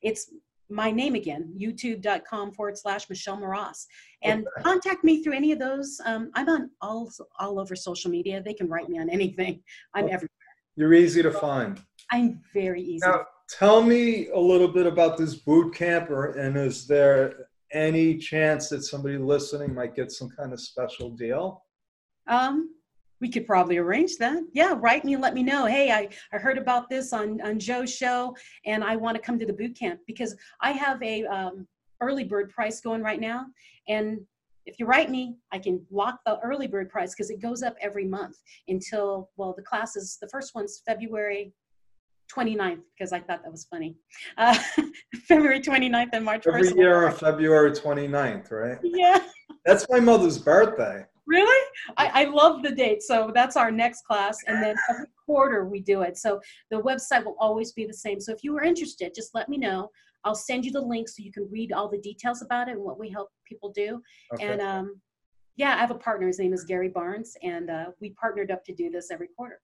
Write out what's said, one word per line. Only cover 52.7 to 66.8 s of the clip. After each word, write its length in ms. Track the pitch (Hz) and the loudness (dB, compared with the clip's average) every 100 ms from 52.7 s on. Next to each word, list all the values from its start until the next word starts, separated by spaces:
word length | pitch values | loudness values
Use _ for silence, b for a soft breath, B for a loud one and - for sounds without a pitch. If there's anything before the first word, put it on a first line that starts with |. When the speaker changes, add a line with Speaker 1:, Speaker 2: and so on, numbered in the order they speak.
Speaker 1:
date. 300 | 254 240 214 | 0 0 0
So 280 | - 233 220 | 0 0 2
that's 240 | 233 247 269 | 4 4 4
our 140 | 233 | 2
next 340 | 220 233 240 | 2 0 -2
class. 340 | _ 208 202 220 - | _ -2 0 -4 -4
And 120 | 220 | -2
then 120 | 214 214 - | -2 -2 -2
every 160 | 240 294 _ - | -4 -6 _ 0
quarter 380 | 285 269 220 | 4 4 2
we 140 | 190 202 | -2 -6
do 200 | 196 196 | 0 0
it. 140 | 180 - | 0 -2
So 240 | 220 202 B B _ | -4 -4 B B _
the 100 | 220 | -4
website 440 | 247 269 - 247 | -2 -2 0 0
will 120 | 220 - | 0 -2
always 320 | 214 214 226 | 0 0 -6
be 120 | - 214 | -8 -10
the 60 | |
same. 260 | 214 214 196 | -10 -8 -8
So 120 | 202 | -8
if 100 | 220 | -10
you 140 | 285 294 | -6 -2
are 80 | |
interested, 480 | 311 339 294 - 175 | 0 0 -4 -10 -12
just 180 | 226 220 | -10 -10
let 140 | 226 - | -8 -6
me 80 | 285 | -4
know. 340 | 233 190 208 _ _ _ | -4 -4 -8 _ _ _
I'll 100 | 214 | -6
send 300 | 214 - 254 | -6 -4 -6
you 80 | 254 | -4
the 80 | 277 | -6
link 280 | 254 233 226 | -4 -6 -8
so 140 | - | -14
you 80 | 196 | -18
can 180 | 202 196 | -12 -10
read 240 | 214 226 | -8 -6
all 160 | - 208 | -4 -4
the 100 | 202 | -6
details 420 | 208 196 247 240 | -10 -8 -6 -6
about 260 | 233 240 247 | -6 -4 -4
it 40 | |
and 80 | 226 | -8
what 160 | 196 - | -10 -12
we 120 | 220 | -12
help 200 | 196 196 _ _ | -12 -14 _ _
people 240 | 214 202 | -14 -12
do. 320 | 196 208 240 b b b | -6 -6 -6 b b b
Speaker 2:
Okay. 100 | 233 208 | -10 -6
Speaker 1:
And, 120 | 208 | -4
um, 400 | 392 381 392 403 _ _ _ _ _ - | -4 -6 -8 -12 _ _ _ _ _ -4
yeah, 180 | 277 | 0
I 40 | 214 | 2
have 140 | 240 | 0
a 20 | |
partner. 320 | 233 - 208 185 | -2 -4 -2 -2
His 140 | 185 | 0
name 120 | 185 | -2
is 120 | 185 | -2
Gary 240 | 175 185 | -4 -4